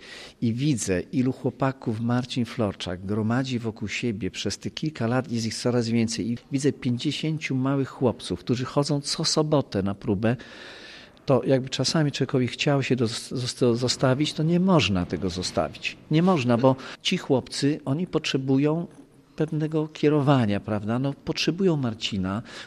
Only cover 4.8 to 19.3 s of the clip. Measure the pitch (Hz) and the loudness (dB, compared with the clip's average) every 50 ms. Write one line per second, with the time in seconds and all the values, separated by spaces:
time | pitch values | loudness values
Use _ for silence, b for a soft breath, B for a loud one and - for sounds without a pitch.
4.8 | - 156 156 - 117 113 123 127 120 - 120 117 110 110 104 - - 123 120 123 | -6 -6 -4 -2 -2 0 0 0 -2 -2 -4 -2 -2 -4 -6 -2 -2 0 2 2
5.8 | 117 113 117 117 113 110 - - 90 113 120 120 - - 143 135 143 139 - - | 0 2 2 2 2 2 0 -4 -4 -4 -4 -6 -6 -6 -4 0 0 0 0 0
6.8 | - 127 120 120 - 151 139 - - 160 160 151 - - 139 131 127 135 139 139 | -2 -2 -2 0 -2 -4 -2 -2 -2 -2 -2 -4 -4 -2 -2 0 0 0 0 0
7.8 | 135 - - - 135 120 - - - - 90 - - - 127 120 131 - - 143 | -2 -4 -2 0 0 0 0 0 -6 -6 -8 -6 -2 -2 -2 -2 -2 0 0 0
8.8 | 143 139 147 143 139 - - - 160 - - 160 151 151 151 139 127 - - 101 | 0 2 0 -2 -2 -4 -4 -2 -2 0 2 2 2 4 2 2 0 0 -2 -2
9.8 | 95 98 98 - - - 101 92 113 110 123 B B B B B B B B B | 0 0 -2 -2 0 0 0 2 2 0 0 B B B B B B B B B
10.8 | B B B B B B B B - - 135 117 - - 135 131 127 135 - - | B B B B B B B B 0 2 2 4 4 4 2 2 2 -2 -4 -2
11.8 | 131 - - 165 151 143 - - 139 - - 127 127 113 - - - 156 143 139 | -2 0 2 2 2 2 0 -2 -2 0 2 0 0 0 -2 -2 0 2 2 2
12.8 | 123 - 127 120 120 110 113 - - - - 127 127 120 - - 135 120 113 117 | 2 2 2 2 2 0 -2 -6 -8 -6 -6 -4 -4 -4 0 2 4 4 4 2
13.8 | 127 120 - - - 131 131 135 151 147 - - 156 160 175 175 185 196 165 156 | 2 0 0 2 2 2 2 2 0 -2 0 0 2 2 4 4 4 6 6 6
14.8 | 110 90 98 90 87 - 95 80 - 92 87 92 87 - - 98 80 73 - - | 4 4 2 0 0 -2 -2 -2 -2 -2 -2 -2 -6 -2 -2 -2 -2 -2 -4 -8
15.8 | - - - - - - 156 156 175 190 185 151 117 123 120 113 127 131 131 131 | -8 -10 -10 -10 -4 2 2 4 6 4 4 4 4 2 4 6 6 4 4 4
16.8 | B B B B - - 185 175 - - 139 120 - - - - 147 143 156 156 | B B B B -2 -2 -2 -2 0 2 0 0 0 -2 -4 0 0 0 0 0
17.8 | - 139 135 160 185 175 - 160 156 - - 139 131 135 135 135 143 147 156 170 | -2 -4 -2 -2 -2 -2 -2 -2 -2 0 -2 -2 0 2 2 4 4 2 2 0
18.8 | 170 - - - - - _ - _ _ | -4 -6 -12 -20 -20 -20 _ -20 _ _